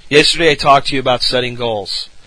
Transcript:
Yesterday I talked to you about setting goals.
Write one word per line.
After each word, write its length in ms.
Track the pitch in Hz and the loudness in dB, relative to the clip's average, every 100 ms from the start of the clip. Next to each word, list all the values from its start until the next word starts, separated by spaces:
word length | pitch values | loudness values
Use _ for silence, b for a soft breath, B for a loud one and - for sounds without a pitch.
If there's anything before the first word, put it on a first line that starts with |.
| - | 0
Yesterday 420 | 143 151 156 165 | 2 2 2 0
I 40 | 143 | 2
talked 320 | 151 139 - | 4 2 2
to 80 | 139 | -2
you 40 | |
about 240 | 131 123 | -2 0
setting 320 | - 127 123 120 | 0 -2 -2 -4
goals. 540 | 120 107 95 - - - | -6 -6 -6 -10 -12 -18